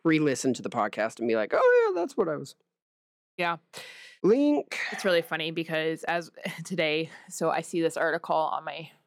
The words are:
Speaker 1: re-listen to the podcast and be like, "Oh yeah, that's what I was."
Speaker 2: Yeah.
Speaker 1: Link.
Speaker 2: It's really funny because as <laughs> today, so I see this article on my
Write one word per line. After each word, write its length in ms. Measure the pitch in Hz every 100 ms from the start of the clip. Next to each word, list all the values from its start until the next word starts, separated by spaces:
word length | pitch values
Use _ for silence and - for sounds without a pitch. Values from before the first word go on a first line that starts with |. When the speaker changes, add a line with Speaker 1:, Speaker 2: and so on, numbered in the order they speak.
Speaker 1:
re-listen 500 | 165 156 151 127 135
to 80 | 117
the 80 | 104
podcast 480 | 104 104 - 110 -
and 100 | 117
be 80 | 113
like, 160 | 104
"Oh 360 | - 508 494 440
yeah, 60 | 359
that's 160 | 339 -
what 120 | 170
I 80 | 143
was." 180 | 139 - _ _ _ _ _ _ _ -
Speaker 2:
Yeah. 180 | 170 170 _ - - - - -
Speaker 1:
Link. 560 | 180 247 294 294 - - -
Speaker 2:
It's 120 | 196
really 180 | 196 170
funny 280 | 165 160 160
because 540 | 165 165 156 160 160
as 260 | - 170 160 - -
<laughs> 160 | 165
today, 460 | 165 180 160 151 160 - -
so 220 | - 165
I 100 | 147
see 200 | 165 175
this 160 | 165 -
article 400 | 165 160 - 160
on 280 | 156 -
my 240 | 156 143 160 _